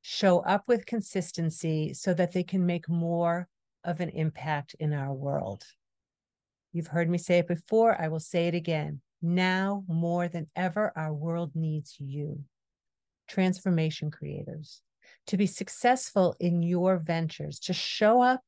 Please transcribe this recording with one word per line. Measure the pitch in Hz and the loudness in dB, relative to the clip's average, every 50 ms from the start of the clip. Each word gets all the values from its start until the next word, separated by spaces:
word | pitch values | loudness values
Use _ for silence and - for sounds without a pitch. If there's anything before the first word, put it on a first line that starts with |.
show | _ - - - - 190 180 170 | _ -10 -6 2 4 6 6 6
up | - - 190 202 - - | 4 2 0 0 2 2
with | 240 220 - | 0 0 0
consistency | - - 226 202 - - 190 175 - - - 170 160 156 - - 165 156 156 156 - 135 | -4 -4 -4 -4 -2 -2 -4 -4 -4 -4 -2 -2 -2 -2 -2 -2 0 0 0 0 -2 -4
so | - - 196 180 | -4 -2 -2 2
that | 165 180 175 - | 2 0 0 0
they | 185 180 | -2 -2
can | 180 - 190 180 | 0 0 2 2
make | 175 175 175 170 - | 2 0 -2 -2 -2
more | 170 170 165 170 170 170 170 170 170 175 180 _ _ _ _ _ _ _ _ | -2 0 0 0 0 2 2 2 2 0 -2 _ _ _ _ _ _ _ _
of | 175 175 165 | -6 -4 -4
an | 180 - | -4 -6
impact | - - 160 160 151 - 131 156 151 143 143 _ - - | -2 -2 -2 -2 -2 -4 -6 -4 -4 -4 -4 _ -10 -4
in | 156 151 151 | -2 -2 -2
our | 143 135 135 139 | -2 -4 -4 -6
world. | 135 139 139 139 143 - 110 101 - - - - _ _ _ _ _ _ _ _ _ _ _ _ _ _ _ _ _ _ _ _ | -6 -4 -4 -2 -2 -4 -4 -8 -10 -14 -20 -20 _ _ _ _ _ _ _ _ _ _ _ _ _ _ _ _ _ _ _ _
You've | 170 160 - | -6 -6 -2
heard | - 170 170 165 | -2 0 2 2
me | 175 175 | 0 0
say | - - 175 175 | 2 4 4 4
it | 170 170 | 4 2
before. | 175 165 - - - 220 226 226 220 - | -2 -4 -2 0 4 6 6 6 4 4
I | 165 160 | 0 -2
will | 160 160 | -4 -4
say | 156 - - 175 170 175 | -6 -2 -2 0 0 2
it | 165 | 0
again. | 175 165 170 160 151 147 151 147 139 _ _ _ _ | 0 -2 -2 -2 -2 -2 -4 -6 -10 _ _ _ _
Now | - 165 175 180 185 185 185 185 190 196 202 202 196 180 | -2 0 2 4 4 4 2 2 0 0 -2 -4 -4 -2
more | 165 165 170 170 170 175 175 175 | -2 0 0 0 0 0 -2 -2
than | 170 170 151 156 _ | -4 -6 -8 -6 _
ever, | 170 180 185 160 208 214 - - | -4 -4 -2 0 0 -2 -2 -2
our | 160 156 156 156 | -4 -6 -4 -4
world | 147 151 165 165 170 175 151 135 | -4 -4 -4 -2 -2 -4 -4 -4
needs | 160 160 156 156 156 147 - - - | -4 -2 -2 -2 -4 -6 -10 -14 -12
you. | 143 135 135 147 147 151 147 147 139 _ _ _ _ _ _ _ _ _ _ _ _ _ _ _ _ - | -12 -8 -8 -6 -6 -6 -8 -10 -12 _ _ _ _ _ _ _ _ _ _ _ _ _ _ _ _ -6
Transformation | - - 185 185 185 185 - 190 180 165 160 156 156 - - 151 | 0 2 2 2 2 0 0 2 2 4 2 0 0 -2 -6 -6
creators, | 147 - 147 147 143 147 147 143 - 156 151 - - - _ _ _ _ _ - - _ _ - | -6 -6 -10 -10 -8 -8 -8 -10 -10 -12 -14 -16 -20 -20 _ _ _ _ _ -20 -20 _ _ -4
to | - 185 | 0 2
be | 208 185 | 2 2
successful | - - 196 - - - - 240 254 254 - - - 202 185 175 - _ | 0 -2 -6 -6 -6 0 4 4 4 4 2 0 2 2 2 2 2 _
in | 175 175 170 170 | 0 0 2 2
your | 170 170 180 175 180 185 190 180 | 2 2 2 2 4 2 2 2
ventures, | 160 160 165 165 165 156 - - 151 147 143 - | 0 -2 -2 0 -2 -2 -4 -8 -10 -10 -10 -10
to | - - 180 | -6 -4 -4
show | - - - - - 214 214 226 247 | -4 -4 -6 -2 2 4 6 6 6
up | 247 247 254 254 _ | 6 4 4 0 _